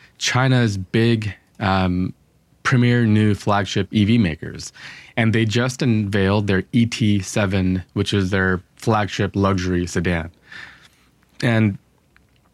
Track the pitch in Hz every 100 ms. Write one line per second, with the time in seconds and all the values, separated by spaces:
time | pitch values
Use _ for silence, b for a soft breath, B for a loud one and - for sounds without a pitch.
0 | B B - 127 131 127 117 98 92 110
1 | 117 113 107 - _ - 98 95 92 90
2 | 92 - _ _ _ _ - 127 123 120
3 | 113 107 107 101 - 101 98 - 92 110
4 | 101 120 92 76 76 71 - B B B
5 | B - 113 110 110 117 127 127 135 110
6 | 101 101 95 104 101 95 - 123 117 -
7 | 107 104 95 - 95 98 92 92 90 101
8 | 98 101 95 98 95 90 - - - 107
9 | 101 - 98 101 98 95 92 90 90 95
10 | 87 85 82 - B B B B B B
11 | B _ _ - 123 113 107 95 _ _
12 | _ _ _ _ _